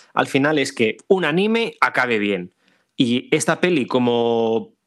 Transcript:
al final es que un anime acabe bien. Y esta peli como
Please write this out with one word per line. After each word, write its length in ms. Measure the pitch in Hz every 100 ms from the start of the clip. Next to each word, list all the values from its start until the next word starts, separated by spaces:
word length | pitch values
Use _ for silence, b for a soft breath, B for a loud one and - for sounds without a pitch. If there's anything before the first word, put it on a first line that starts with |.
| B
al 120 | - 131
final 300 | 139 143 156
es 140 | 135
que 240 | - 110 - -
un 160 | 190 160
anime 500 | 165 208 226 220 -
acabe 380 | 127 131 127 110
bien. 360 | 104 95 90 _ _ _ _ -
Y 320 | 123 120 -
esta 260 | 160 160 160
peli 260 | 180 165 117
como 840 | 131 120 120 117 117 113 113 104 _